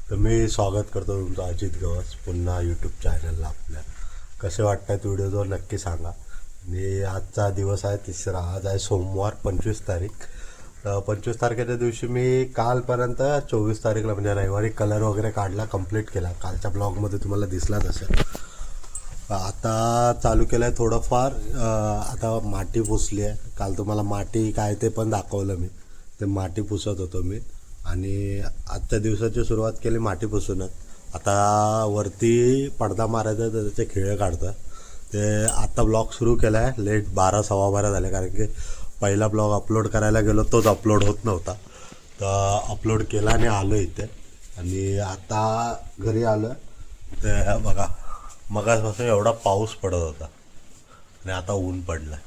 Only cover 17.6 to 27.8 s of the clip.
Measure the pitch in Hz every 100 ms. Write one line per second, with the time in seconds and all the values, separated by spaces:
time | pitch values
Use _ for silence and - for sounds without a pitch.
17.6 | - 104 - - - - - - - -
18.6 | - - - - - - - 98 98 -
19.6 | 113 110 117 120 120 117 117 113 113 120
20.6 | 120 123 117 117 - 123 135 127 - 131
21.6 | 113 110 107 104 104 127 113 113 107 104
22.6 | 95 113 104 107 - 101 101 92 - -
23.6 | 101 98 101 107 101 101 98 113 110 107
24.6 | 104 101 113 - 110 104 - 101 98 92
25.6 | 90 - - - - - 98 98 95 101
26.6 | 101 104 107 98 90 90 87 107 - -
27.6 | - -